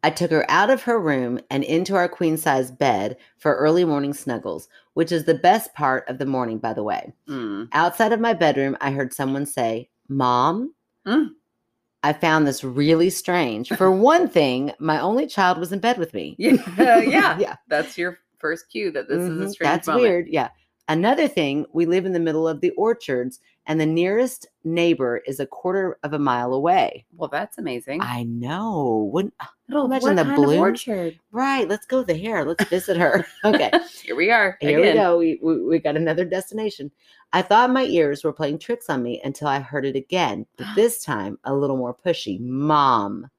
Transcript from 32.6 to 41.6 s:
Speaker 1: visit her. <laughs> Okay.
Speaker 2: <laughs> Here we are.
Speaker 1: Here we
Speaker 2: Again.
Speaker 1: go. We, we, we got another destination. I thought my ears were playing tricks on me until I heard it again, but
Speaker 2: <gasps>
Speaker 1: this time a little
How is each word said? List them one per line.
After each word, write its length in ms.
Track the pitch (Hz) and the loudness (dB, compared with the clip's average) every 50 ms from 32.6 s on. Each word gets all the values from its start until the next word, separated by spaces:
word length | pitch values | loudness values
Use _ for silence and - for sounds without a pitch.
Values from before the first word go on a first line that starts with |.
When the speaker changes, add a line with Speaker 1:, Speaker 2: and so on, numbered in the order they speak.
| 208 - | -2 0
Speaker 1:
visit 260 | 175 185 - - 190 | 0 -2 0 0 0
her. 300 | 170 175 147 - 196 170 - - | 2 4 4 4 2 0 -2 -10
<laughs> 80 | - - | 0 2
Okay. 260 | 214 208 294 147 - - 339 339 | 2 4 4 2 2 2 0 0
Speaker 2:
<laughs> 160 | - - - - | -2 -16 -20 -10
Here 120 | - - | -8 -2
we 160 | 131 170 202 | 0 2 2
are. 260 | 233 226 208 190 185 _ | 4 4 2 2 -2 _
Speaker 1:
Here 180 | 151 147 147 156 | 0 2 4 4
we 80 | - - | 4 4
Speaker 2:
Again. 60 | - - 202 | 4 4 4
Speaker 1:
go. 140 | 180 175 | 4 4
We, 220 | 170 170 165 156 - - | 4 4 2 0 0 0
we, 180 | 160 160 120 87 | 0 0 0 0
we 140 | 120 165 165 | 0 0 0
got 180 | - 151 147 | 0 0 -2
another 260 | 156 165 160 160 160 185 | 0 0 0 0 -2 -2
destination. 680 | 170 175 190 190 - 202 220 220 214 - - 139 147 _ _ _ _ _ _ _ _ - | -2 -4 -6 -6 -8 -8 -6 -6 -6 -8 -8 -14 -16 _ _ _ _ _ _ _ _ -2
I 80 | 180 | -2
thought 280 | 185 - 202 220 247 254 | 2 4 6 6 6 6
my 120 | 254 262 262 | 4 2 2
ears 400 | - - 170 156 143 143 147 - | 2 2 2 2 2 0 -2 -2
were 80 | 160 | -4
playing 280 | 147 - 160 143 147 156 | -4 -2 -4 -4 -4 -6
tricks 300 | - - 160 - - - | -6 -8 -8 -8 -4 -4
on 140 | 151 131 120 | -4 -4 -2
me 160 | 120 120 - - | -4 -6 -6 -8
until 240 | 135 135 - 147 147 | -8 -8 -4 -2 -2
I 100 | 135 143 | -2 -2
heard 260 | 135 123 143 143 135 | -4 -6 -6 -4 -4
it 120 | 139 131 | -2 -4
again, 480 | 135 135 _ 180 185 170 131 101 - 110 _ _ | -4 -6 _ -2 0 0 0 -2 -6 -10 _ _
but 120 | - 127 104 | -12 -12 -4
Speaker 2:
<gasps> 40 | 107 | 0
Speaker 1:
this 280 | 185 220 233 226 - - | 2 2 2 0 -2 -6
time 340 | - 135 107 95 101 104 - _ | -6 -4 -4 -4 -8 -10 -10 _
a 100 | - 139 | -4 -2
little 220 | 139 | 0